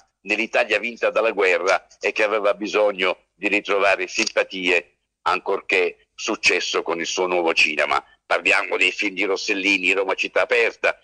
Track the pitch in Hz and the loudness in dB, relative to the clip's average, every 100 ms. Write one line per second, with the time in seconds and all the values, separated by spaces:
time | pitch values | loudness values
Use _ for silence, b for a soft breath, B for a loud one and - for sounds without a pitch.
0 | _ _ 98 107 110 131 107 104 113 113 | _ _ -4 -2 0 0 2 0 -2 -2
1 | 107 107 113 98 95 85 92 87 - - | 0 2 0 2 2 2 2 0 -2 -6
2 | 98 - 104 107 101 98 104 101 104 95 | -4 0 0 2 0 0 0 2 2 2
3 | 92 - _ _ 98 101 92 101 98 92 | -2 -2 _ _ -2 -2 0 0 2 2
4 | 90 - 110 107 101 95 90 87 - _ | -2 -4 -2 -2 -2 -4 0 0 -2 _
5 | _ _ 85 87 98 98 - 95 87 - | _ _ -2 -2 -2 -4 0 0 0 -4
6 | _ - - 104 - 90 - 92 - 85 | _ -10 -6 -2 0 0 0 -2 -2 -4
7 | 80 - 90 90 82 80 80 73 73 69 | -4 -2 0 0 0 2 0 0 0 0
8 | b b - 87 87 95 95 92 92 - | b b -4 -2 2 0 0 0 0 0
9 | 104 92 98 95 - 101 95 95 92 95 | -4 -2 -2 -2 -2 -2 0 0 2 0
10 | 95 92 98 - 95 120 110 - 95 - | 0 -2 -2 -2 0 2 0 0 -2 -2